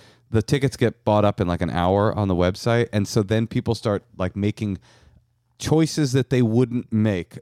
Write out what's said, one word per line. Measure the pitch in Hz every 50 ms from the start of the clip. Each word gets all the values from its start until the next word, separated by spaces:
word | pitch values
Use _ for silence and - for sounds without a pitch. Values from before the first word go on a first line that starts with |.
| - - _ _ _ _
the | - 110
tickets | 104 - 143 135 135 131 -
get | - 123 110 - - _
bought | 113 107 104 104
up | 104 101 -
in, | 98
like, | 87 87 82
an | 90 80
hour | 60 87 87 90 98 101 104 110 -
on | 107 104
the | 95 92
website. | 87 90 90 95 - - 120 117 120 117 -
And | - 104 98
so | - - 117
then | 104 95 110 110 113
people | 107 - 123 - - 113
start, | - - 113 104 92 - _ -
like, | - 92 90 -
making | 101 101 107 - - 113 104 95 - - _ _ _ _ _ _ _ _ _ _ _ _ _ _ -
choices | - - 151 160 160 151 - 160 151 131
that | 123 135 123 -
they | 135 127
wouldn't | 123 110 113 123 127 117 120 123 - -
make | 110 110 107 110 101 87 82 - - -